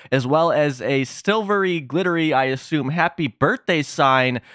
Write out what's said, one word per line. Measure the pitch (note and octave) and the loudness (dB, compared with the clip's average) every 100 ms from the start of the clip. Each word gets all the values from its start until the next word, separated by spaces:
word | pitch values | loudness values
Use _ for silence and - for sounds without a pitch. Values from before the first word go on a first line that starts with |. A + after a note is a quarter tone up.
| - | -2
as | C3+ | -2
well | B2+ D3+ E3+ | 2 2 2
as | D3 D3 B2+ | 2 0 -2
a | A2+ C#3 | -2 -2
silvery, | C3 - - G#3+ G3+ G#3 F#3+ E3+ | -2 -4 -2 -2 0 0 0 -2
glittery, | B2+ D3+ F#3 E3 D#3+ | -2 -2 0 0 0
I | C3+ | 2
assume, | C3 C3 - D#3 C3 | 0 -2 -2 -2 -2
happy | E3+ E3+ - C#3+ | -2 -2 -2 -6
birthday | - D3 B3+ - E3 | 0 0 0 -2 -2
sign. | C#3+ - C#3 C3 B2+ B2 - | -2 0 4 4 2 -2 -8